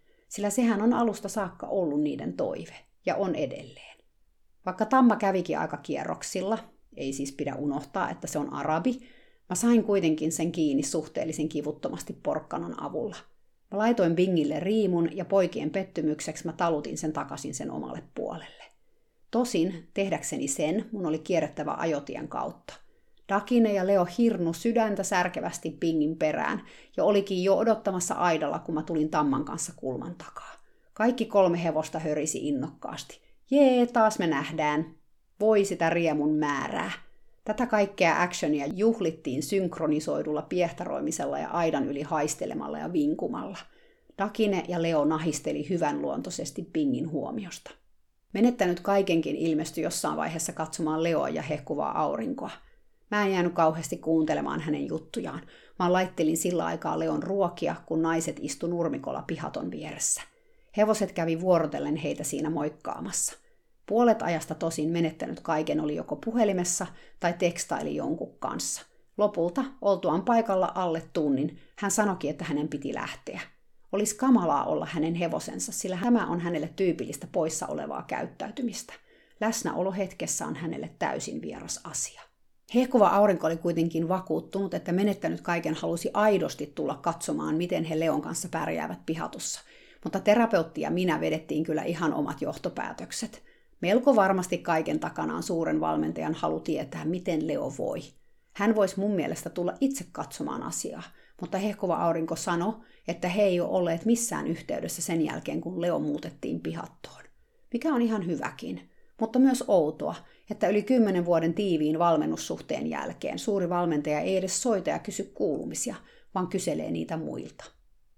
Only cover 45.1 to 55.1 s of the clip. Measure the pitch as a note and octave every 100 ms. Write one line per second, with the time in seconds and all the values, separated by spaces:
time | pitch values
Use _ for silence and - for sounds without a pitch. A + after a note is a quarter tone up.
45.1 | D#3 E3 D3 D#3 D3 D3+ E3+ D3 D3 C#3+
46.1 | C#3+ F3+ - E3 - E3 D#3+ C#3+ B2 D#3+
47.1 | D3+ - - - - - - _ _ _
48.1 | _ _ G3 A#3+ A#3+ F3+ F3 - G3 F#3+
49.1 | E3 D3+ - E3 D3+ D#3 D#3+ D#3+ - D#3
50.1 | D#3 E3 D#3+ - - D#3 - D#3 D#3 E3+
51.1 | D3+ C#3 D#3 C3+ C#3+ - C#3+ - D#3+ D3
52.1 | D3+ A3+ - G3+ - - _ _ _ -
53.1 | G#3 G3 F#3 F3 F3 D#3+ D#3+ - E3+ E3
54.1 | D#3+ D#3 D3 C#3 D3 D#3 D3 C#3 D#3+ -